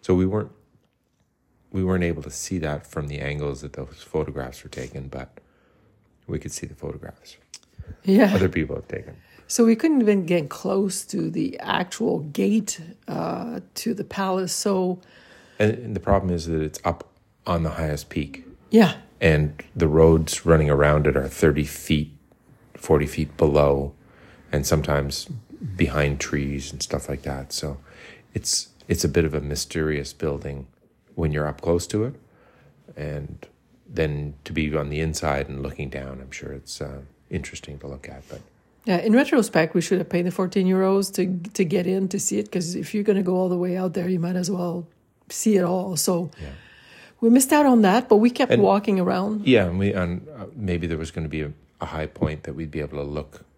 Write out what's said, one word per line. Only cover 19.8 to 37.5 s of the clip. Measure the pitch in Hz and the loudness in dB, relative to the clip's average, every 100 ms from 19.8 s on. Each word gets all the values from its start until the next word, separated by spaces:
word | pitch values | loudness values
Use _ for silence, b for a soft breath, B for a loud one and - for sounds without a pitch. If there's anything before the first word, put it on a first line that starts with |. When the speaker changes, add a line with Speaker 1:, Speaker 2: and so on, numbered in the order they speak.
| 82 | 2
Speaker 1:
roads | 78 80 80 80 - - | 8 8 8 4 -2 4
running | 80 73 | 6 6
around | 71 73 76 73 | 4 6 4 4
it | 67 | 2
are | 69 | -2
thirty | - 82 73 71 | 2 4 4 -2
feet, | - - 78 76 - _ _ _ _ _ - | -6 0 0 0 -10 _ _ _ _ _ -18
forty | - 76 73 | 2 2 2
feet | - 76 - | -2 -6 2
below, | 80 73 71 69 71 - b b b b b | 4 6 4 4 0 -8 b b b b b
and | 76 69 | -4 0
sometimes | 80 73 73 71 - - 123 - - 160 92 | 0 2 0 -2 -6 -10 -12 -14 -12 -10 -2
behind | 80 73 73 71 | -2 0 0 -2
trees | - 73 69 71 67 | -4 -2 -2 -6 -8
and | 71 | -10
stuff | - 73 - | -6 -6 -6
like | 69 | -8
that. | 73 67 67 | -8 -8 -8
So | - 78 69 B B B B B 110 | -8 -8 -10 B B B B B -10
it's, | - - - _ - | -4 -4 -6 _ -4
it's | 80 | -2
a | 80 | 0
bit | 76 80 | 2 0
of | |
a | 76 | 0
mysterious | 71 73 - 82 78 73 69 | -4 -6 -6 -4 -2 -2 -6
building | - 80 71 71 69 67 _ _ _ _ - | -6 -6 -4 -8 -12 -14 _ _ _ _ -4
when | 82 | -2
you're | 76 76 | 0 -4
up | - | -4
close | - 85 - | 0 0 0
to | 104 117 | -4 -4
it. | 139 b b b b b b - - | -6 b b b b b b -20 -12
And | 73 73 71 - - _ _ _ _ | -10 -8 -10 -14 -20 _ _ _ _
then | 127 80 73 73 71 - | -4 -2 -2 -8 -10 -8
to | |
be | 78 76 76 | -4 -2 -2
on | 73 | -4
the | 73 | -4
inside | 80 78 78 69 69 | -4 -2 -2 -2 -4
and | 67 | -8
looking | 69 - 71 | -8 -8 -10
down, | 67 67 65 | -10 -12 -14
I'm | 67 | -16
sure | - 69 | -16 -14
it's, | 67 - - | -14 -14 -12
uh, | 71 69 69 _ _ | -12 -12 -18 _ _
interesting | 85 71 | -10 -10